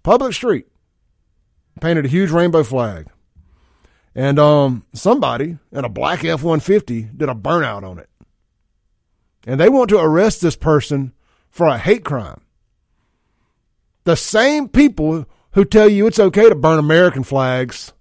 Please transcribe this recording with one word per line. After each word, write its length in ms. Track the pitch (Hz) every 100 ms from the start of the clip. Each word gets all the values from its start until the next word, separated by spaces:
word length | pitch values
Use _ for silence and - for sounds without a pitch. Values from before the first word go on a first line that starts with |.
Public 320 | 160 247 262
street. 320 | 180 247 143 - _ _ _ _ _ _ _ _ _ _ -
Painted 260 | 165 165 139
a 40 |
huge 220 | 165 190
rainbow 320 | 165 175 160
flag. 440 | 110 131 117 87 78 _ _ _ _ _ _ _ _ _ _ -
And, 240 | 135 143
um, 460 | 147 147 139 123 _
somebody 680 | - 185 262 143 120 151 165 _
in 140 | - 123
a 40 |
black 360 | 101 135 170 165
F 160 | 156
one 180 | 160 160
fifty 440 | - 208 - 113
did 260 | 110 131 147
a 60 | 117
burnout 480 | 107 170 135 101
on 160 | 95 90
it. 100 | - _ _ _ _ _ _ _ _ _ _ _ _ _ -
And 140 | 135
they 100 | 185
want 200 | 269 233
to 100 | 202
arrest 420 | 160 160 214 -
this 140 | 170 -
person 580 | 160 151 - 143 131 _ _ _ _
for 180 | - 170
a 100 | 117
hate 260 | 95 226
crime. 380 | 170 139 90 - _ _ _ _ _ _ _ _ _ _ _ _ _ _ _ _
The 120 | - 165
same 520 | - 214 262 302 269
people 580 | - 294 185 156 160 - _ _
who 120 | 196
tell 240 | 202 214 214
you 200 | 202 220
it's 120 | -
okay 300 | 196 202 226
to 60 | 160
burn 240 | 156 160
American 440 | 151 160 180 135
flags 680 | 127 135 131 127 127 - - _